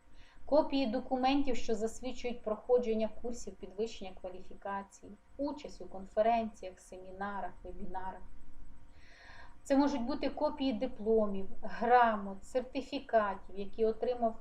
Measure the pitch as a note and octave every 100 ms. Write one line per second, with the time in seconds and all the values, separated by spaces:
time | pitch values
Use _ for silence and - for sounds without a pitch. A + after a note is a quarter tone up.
0 | - - - - - C#4+ D4 C#4 B3+ B3
1 | - C4 B3+ C#4+ C4 A#3 - G#3+ A3 -
2 | B3+ A#3 G#3+ G#3+ G#3+ G#3+ - B3 A3 A3
3 | G#3+ - A#3 A#3+ G#3 - F#3+ - A3+ -
4 | F#3 - F#3 F#3 - G3+ G3 G3 G3 -
5 | F#3 G3+ - - C#4+ C#4+ - - - G3
6 | F#3+ - A3 A#3 A3 - F#3 F#3 - F#3
7 | F#3 F#3+ G3+ G3 F3+ - F#3 F3+ - F#3
8 | F#3 F#3 - - - - - - - -
9 | - - - - - - - C4+ C#4+ A#3+
10 | A#3 D4+ C#4 - D4+ D4+ C4+ G#3+ B3+ -
11 | G#3 A3 G#3 G3+ F#3+ - G#3+ - A#3 B3
12 | A#3 G#3 G3+ G3 - C4 B3 C#4 C4+ C#4
13 | - A3+ G3+ F#3+ - F#3+ G3+ - A3 A3
14 | A#3 B3 A3+ A3